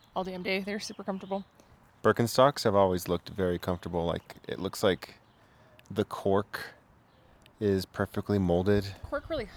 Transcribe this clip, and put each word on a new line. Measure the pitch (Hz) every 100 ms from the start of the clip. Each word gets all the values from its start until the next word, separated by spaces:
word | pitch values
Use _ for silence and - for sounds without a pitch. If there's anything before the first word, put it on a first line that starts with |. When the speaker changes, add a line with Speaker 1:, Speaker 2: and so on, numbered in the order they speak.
| _
Speaker 1:
all | 185
damn | 185 185
day. | 185 190
They're | 196 208
super | - 208
comfortable. | 202 190 190 196 - - - - _ _
Speaker 2:
Birkenstocks | 107 107 117 - 135 -
have | 113
always | 101 95 90 -
looked | 87 -
very | 87 92 87
comfortable. | - 87 - 85 85
Like, | 87 - - -
it | -
looks | 92 -
like | 107 87 - - _ _ _ _ - - -
the | 104
cork | 101 - 101 98 - - - - _ _ _ _ _ - - -
is | 104 95
perfectly | - - 98 - - 104
molded. | 90 87 92 104 101 95
Speaker 1:
Cork | - 294 294
really | 311 208